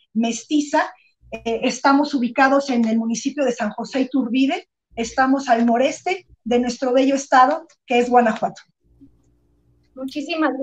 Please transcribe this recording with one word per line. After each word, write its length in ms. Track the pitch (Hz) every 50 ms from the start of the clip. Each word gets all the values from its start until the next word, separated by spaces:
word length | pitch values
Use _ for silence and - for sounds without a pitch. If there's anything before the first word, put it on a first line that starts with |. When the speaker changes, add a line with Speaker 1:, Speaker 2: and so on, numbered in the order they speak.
| _ _ -
Speaker 1:
mestiza. 800 | 220 233 233 220 - - - 311 294 294 - - 311 - - - _ _ _ _ _ _ -
Eh, 300 | - 226 - 233 226 220 254
estamos 520 | 254 - - - 277 277 285 294 - -
ubicados 540 | 254 247 226 233 285 262 - 277 185 - -
en 160 | 247 233 226
el 120 | 220 220 226
municipio 460 | 226 226 226 - - 269 269 294 277
de 80 | 247 240
San 180 | - 220 208
José 300 | - - 226 - - 262
Iturbide, 680 | 269 254 - 262 233 226 226 262 269 269 339 392 - _ _ _ _ _ -
estamos 520 | 233 226 226 - 269 262 262 269 277 269 262
al 160 | 233 233 233
noreste 640 | 240 233 240 262 311 302 - - 359 381 381 - _ - _ -
de 160 | 220 240 247
nuestro 340 | 247 240 233 - 269 247 247
bello 220 | 269 277 269 277
estado, 540 | 269 - - 294 262 254 269 311 320 - - _ _ _
que 140 | - 247 240
es 100 | 240 -
Guanajuato. 500 | 240 247 233 220 220 - 196 170 - - - _ _ _ _ _ _ _ - - _ _ _ _ _ _ _ _ _ _ _ _ _ _ _ _ _
Speaker 2:
Muchísimas 560 | 262 262 269 - 302 269 302 330 320 311 269 254 269